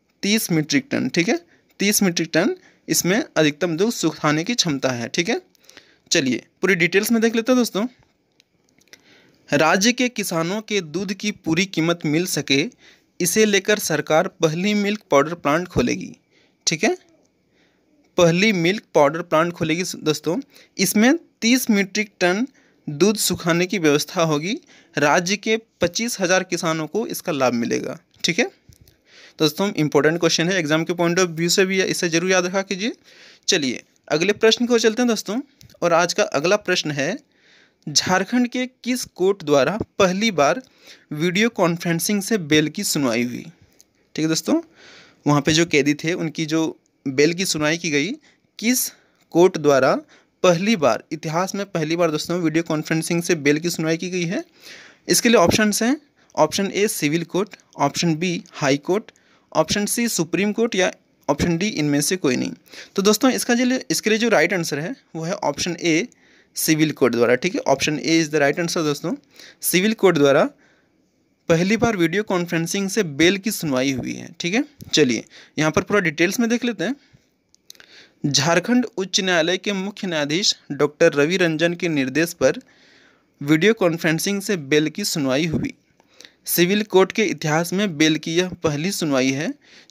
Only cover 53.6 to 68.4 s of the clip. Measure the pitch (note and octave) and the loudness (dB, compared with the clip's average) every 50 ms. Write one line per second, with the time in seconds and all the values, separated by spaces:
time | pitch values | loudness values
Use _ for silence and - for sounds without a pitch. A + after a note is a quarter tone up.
53.6 | E3 E3+ E3 - D#3+ D#3 E3 E3+ F#3 F3+ F3+ F3+ F3 E3 G3+ D4+ E4+ - _ _ | 0 -4 -6 -4 -2 -2 -4 -4 -4 -6 -6 -4 -4 -4 -6 -8 -8 -10 _ _
54.6 | - - - - - - - _ _ - - - - A#3 A3+ G#3+ E3+ F3 - - | -20 -20 -20 -20 -20 -20 -20 _ _ -2 -2 2 2 4 4 6 4 4 4 2
55.6 | G#3+ G#3 G3+ - A3 A#3+ C#4+ D#4 - _ _ _ _ _ _ - D#3 D3+ - - | 2 0 0 0 0 0 0 -2 -4 _ _ _ _ _ _ 0 0 2 2 -2
56.6 | G3 F#3+ - F#3 G3+ G#3+ - - D#3 D3 D3+ E3+ E3 - - F3 G#3+ - - - | -4 -2 0 -2 -2 -2 -2 -2 -2 -2 -2 -2 -4 -2 -4 -4 -4 -4 -8 -18
57.6 | _ _ _ - C#3+ C#3+ - - - E3+ D#3 D#3 F3+ F#3 E3+ - - - - - | _ _ _ -2 -2 0 0 0 0 0 0 0 -2 -4 -4 -6 -8 -12 -8 -2
58.6 | D3+ C3+ C#3+ C#3+ - - F3+ G#3+ A#3+ - _ _ _ _ _ _ _ _ - D3+ | 0 0 0 0 0 -2 -2 -2 -2 -6 _ _ _ _ _ _ _ _ -2 0
59.6 | D#3+ - - G#3 G#3 G3+ - A#3+ A#3+ A3+ - - E3 D3+ - E3 G3 G#3 G3+ - | 0 0 0 -2 -2 -2 -2 -2 -2 -2 -2 -4 -2 -2 -2 -2 -2 -2 0 0
60.6 | A3+ A#3 - F#3 F3+ F3+ - - _ _ _ _ _ - D3 - - F3 E3 E3 | -2 0 0 0 0 0 -2 -6 _ _ _ _ _ -4 -2 0 0 0 0 0
61.6 | G3+ G#3+ - - D3+ D3 C#3+ C#3+ C#3+ - F#3+ F#3 - C#3+ B2 B2+ B2+ - - - | -2 -2 -2 -2 0 0 0 0 0 -2 -2 0 0 0 0 0 -2 -6 -8 -12
62.6 | _ _ - - - - _ - F#3+ G#3 G#3+ - - B3+ A#3+ - - - A#3+ A#3+ | _ _ -20 -20 -20 -6 _ 0 2 2 2 4 2 0 0 0 -2 -2 0 0
63.6 | B3+ B3 C4 B3+ - - - - - G#3+ G#3+ G#3+ A#3 A#3 G#3 D3+ D#3 F3 G3+ F3+ | 2 0 -2 -2 -4 -4 -6 -2 0 0 0 2 2 2 4 4 4 2 0 -2
64.6 | E3 - D3+ C#3 D#3 G3+ C4+ - _ _ - D#3+ D#3+ E3 G3 - - D3 - - | -2 -4 -6 -6 -6 -8 -10 -12 _ _ -12 -10 -6 -6 -6 -4 -4 -4 -4 -4
65.6 | - F#3 E3 - - E3+ D#3 E3 A3+ - _ _ _ _ _ _ _ _ _ - | -6 -6 -6 -2 0 0 2 2 0 -4 _ _ _ _ _ _ _ _ _ -4
66.6 | - - D#3+ D3+ D#3 D3+ C#3 - C3+ A#2+ A#2+ A#2 A#2+ A#2 B2 B2+ - F3+ G3 - | 0 0 2 2 2 0 2 2 2 2 4 4 4 4 4 2 2 -2 -4 -2
67.6 | - - - - - D#3 D3+ D3 - D#3 E3 E3 E3 D3 D3+ D#3 | 0 0 0 0 0 -2 -4 -4 -2 0 2 2 2 0 0 2